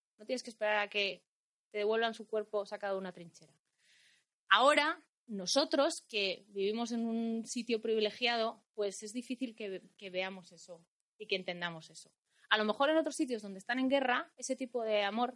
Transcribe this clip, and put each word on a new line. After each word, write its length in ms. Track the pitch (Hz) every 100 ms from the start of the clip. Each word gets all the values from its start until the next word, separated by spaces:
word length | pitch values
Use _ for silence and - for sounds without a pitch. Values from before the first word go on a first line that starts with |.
| _ -
No 80 | 214
tienes 160 | 254
que 80 | 247
esperar 280 | - 214 214
a 120 | 208
que 320 | 208 196 180 _ _ _ _ _
te 80 | 214
devuelvan 360 | 208 226 233
su 120 | 226 208
cuerpo 400 | 220 214 214 202
sacado 280 | 208 202
de 60 | 190
una 120 | 185
trinchera. 420 | 175 170 - 156 _ _ _ _ - - _ _ _ -
Ahora, 520 | 196 269 294 302 349 _ _ -
nosotros, 760 | 202 180 269 320 294 302 320 -
que 360 | 214 196 175 -
vivimos 420 | 202 196 220 233
en 160 | 233 226
un 400 | 226 226 226 226
sitio 340 | 247 233 220
privilegiado, 800 | 226 220 208 - 240 240 226 - _
pues 280 | - 202 190
es 100 | 214
difícil 420 | 240 240 247 247
que, 280 | 220 208 190 185 -
que 140 | 196
veamos 400 | 180 190 190 170
eso 320 | 170 - 170 _ _ _ -
y 80 | 214
que 100 | 190
entendamos 540 | 185 175 175 165 -
eso. 200 | 165 - _ _ _ -
A 60 | 214
lo 60 |
mejor 240 | 214 208 277
en 60 | 320
otros 180 | 311
sitios 280 | - 277 233
donde 160 | 208 190
están 200 | - 247
en 120 | 262
guerra, 420 | 277 254 254 339 -
ese 200 | 254 262
tipo 260 | 262 247
de 220 | 220 208
amor, 300 | 202 220 247